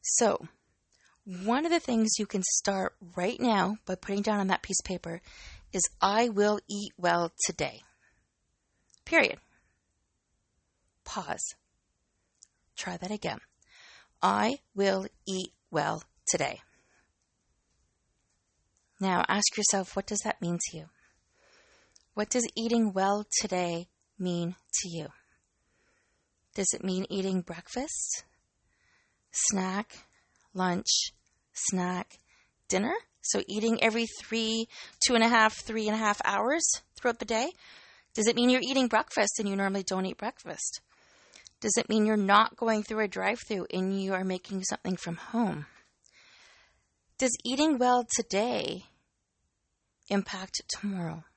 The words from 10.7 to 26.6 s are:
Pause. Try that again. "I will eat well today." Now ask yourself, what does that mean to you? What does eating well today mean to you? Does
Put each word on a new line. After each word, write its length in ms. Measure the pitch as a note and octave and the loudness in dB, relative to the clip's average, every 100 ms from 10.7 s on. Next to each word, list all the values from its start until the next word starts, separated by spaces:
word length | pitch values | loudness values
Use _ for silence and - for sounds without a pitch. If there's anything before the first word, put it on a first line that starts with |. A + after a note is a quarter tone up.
| _ _ _ | _ _ _
Pause. 520 | - - F3 - - - _ _ _ _ _ _ _ _ - _ _ - | -12 -10 -8 -6 -8 -10 _ _ _ _ _ _ _ _ -20 _ _ -12
Try 220 | - F3 | -8 -8
that 140 | F3+ | -6
again. 280 | G#3+ E3 C3+ - _ _ - - - _ _ | -4 -4 -6 -10 _ _ -20 -20 -20 _ _
"I 400 | F3 G3+ G#3+ C#4 _ | 2 4 2 0 _
will 340 | - G3 F#3+ F#3+ _ - | 0 2 2 -2 _ -8
eat 260 | F#3+ F#3 _ _ | -6 -6 _ _
well 340 | D#3+ D3+ E3 - _ - | -2 0 -2 -8 _ -2
today." 340 | - C3+ - - _ _ _ _ _ _ _ _ _ _ _ _ _ _ _ _ _ _ _ _ _ _ _ | 0 0 -4 -16 _ _ _ _ _ _ _ _ _ _ _ _ _ _ _ _ _ _ _ _ _ _ _
Now 240 | F#3+ F3+ - | 0 2 0
ask 260 | G3+ G3+ - | 0 0 0
yourself, 400 | G#3 G3 F#3 - | 0 0 -2 -8
what 120 | - | -6
does 120 | G3+ | -6
that 180 | A3 - | -4 -6
mean 160 | F3 F3 | -4 -4
to 200 | - D#3+ | -6 -10
you? 120 | D#3+ _ _ _ _ _ _ _ _ _ _ _ _ - | -18 _ _ _ _ _ _ _ _ _ _ _ _ -6
What 140 | G#3 | -2
does 180 | B3+ A#3 - | 0 -2 -4
eating 360 | A3+ A#3 A3 | 0 2 2
well 340 | F#3+ F#3+ G3+ G#3 - | 2 2 2 0 -2
today 480 | G#3+ F3+ F3 E3+ F3 _ _ _ | 0 0 0 -2 -6 _ _ _
mean 380 | F3+ F3 E3+ F3+ _ | -2 -2 -2 -6 _
to 160 | - F#3 | -6 -4
you? 200 | E3 D3+ - _ _ _ _ _ _ _ _ _ _ _ _ _ | -8 -10 -14 _ _ _ _ _ _ _ _ _ _ _ _ _
Does 180 | - | -4